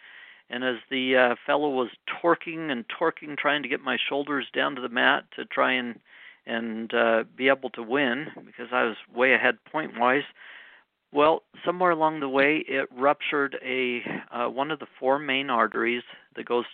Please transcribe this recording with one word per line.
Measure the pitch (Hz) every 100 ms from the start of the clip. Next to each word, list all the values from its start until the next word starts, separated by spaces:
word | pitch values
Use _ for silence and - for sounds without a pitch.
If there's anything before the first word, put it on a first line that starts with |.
| - - - - -
And | 123
as | 127 117 -
the, | 135 127 131
uh, | 123 117 -
fellow | 143 151
was | 131 117 - - -
torquing | 175 160 170 165 160
and | 120 110
torquing, | - 165 - 151 143
trying | 147 147
to | 127
get | 135
my | 135 120 -
shoulders | 139 143 143 120
down | 139 143 131
to |
the | 127
mat | 120 127 143 - -
to | 117
try | - 131
and, | 127 120 110 _ - - - -
and, | 117 117 110 113
uh, | 120 117 113 113 -
be | 131
able | 135 131
to | -
win, | 110 135 135 123 156 - -
because | - 117
I | 123
was | 120 104 -
way | 117 131
ahead | 117 123 110 -
point-wise, | 151 156 113 120 139 139 - - - - - _ _ _
well, | 147 151 165 - -
somewhere | 170 180 180
along | 160 156 156
the | 139
way, | 135 143 156 -
it | 135 135
ruptured | 123 139 147 - 147 139 -
a, | 127 131 127 120 - - -
uh, | 120 120
one | 120 143
of | 151
the | 120 -
four | 131 139
main | 147 131 139
arteries | 117 110 113 113 120 - - _ -
that | -
goes | 120 117